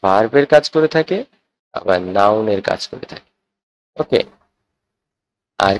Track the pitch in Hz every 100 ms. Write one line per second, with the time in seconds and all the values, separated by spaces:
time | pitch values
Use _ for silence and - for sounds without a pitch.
0 | 98 98 110 135 143 151 - 160 156 160
1 | 156 190 269 _ _ _ _ - 92 90
2 | 90 95 101 110 110 98 101 92 - -
3 | - - _ _ _ _ _ _ _ -
4 | 151 120 - _ _ _ _ _ _ _
5 | _ _ _ _ _ - 98 101